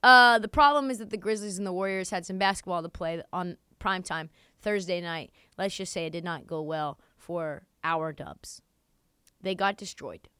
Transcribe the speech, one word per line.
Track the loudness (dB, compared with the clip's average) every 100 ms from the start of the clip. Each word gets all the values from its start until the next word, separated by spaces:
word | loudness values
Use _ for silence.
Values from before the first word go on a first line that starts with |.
Uh, | 12 10 10 6
the | 2
problem | 4 4 4 0
is | -4
that | -6
the | -6
Grizzlies | -2 -4 -4 -6
and | -4
the |
Warriors | -2 -2 -4 -4
had | -6 -6
some | 0
basketball | 0 0 -4 -6
to | -6
play | -8 -6 -6 -8
on | -6 -6 -10 _ _
primetime | -4 -4 -4 -8 -8 _ _ _
Thursday | -2 -2 -2 -4
night. | -4 -8 -10 _ _ -6
Let's | -6 -4
just | -8
say | -6 -6
it |
did | -6
not | -8 -8 -8
go | -8
well | -6 -4 -6 -8 _ _
for | -10 -6 -6 -8 _ _
our | -4 -2 -4
Dubs. | -8 -14 -16 -18 -20 _ _ _ _ _ _ _ _
They | -8
got | -2 -2 -2
destroyed. | -10 -14 -14 -16 -20 _